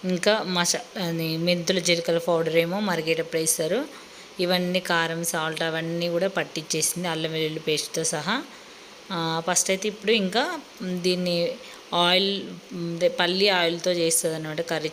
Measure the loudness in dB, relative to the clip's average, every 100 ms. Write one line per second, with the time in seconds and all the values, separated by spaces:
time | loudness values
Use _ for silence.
0 | 0 2 4 2 2 0 2 0 -4 -6
1 | -4 -2 -2 0 2 0 2 0 2 0
2 | 2 0 2 2 4 2 2 0 0 0
3 | 0 0 0 -2 0 0 0 0 -2 -10
4 | -18 -20 -20 -4 0 2 0 -4 0 0
5 | 2 -2 -2 -2 -2 -2 -2 -2 -2 -2
6 | 0 0 0 -2 -4 -6 -4 -2 -2 -2
7 | -4 -2 -2 -2 -2 -2 -2 -2 -2 -4
8 | -2 -2 -2 -4 -4 -16 -20 -20 -20 -20
9 | 0 0 2 0 2 2 2 0 0 -2
10 | 2 4 4 2 0 -2 -10 -10 -4 -2
11 | 0 0 2 0 0 -2 -12 -18 -4 2
12 | 4 4 4 0 -6 -12 -10 -6 -4 2
13 | 2 2 0 4 4 4 2 0 0 2
14 | 2 2 0 -4 -6 -6 -2 -2 -2